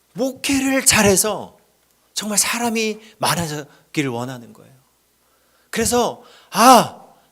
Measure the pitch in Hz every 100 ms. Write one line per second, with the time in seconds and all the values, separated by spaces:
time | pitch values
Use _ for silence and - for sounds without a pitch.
0 | _ 165 269 254 - 277 269 269 - 220
1 | 202 185 214 175 95 _ _ _ _ _
2 | _ - 208 202 - 233 240 226 220 214
3 | - - 131 156 165 151 143 - _ 156
4 | 139 117 127 123 113 107 107 _ _ _
5 | _ _ _ _ _ _ _ - 226 240
6 | 202 120 - - _ 190 240 233 151 -
7 | - _ _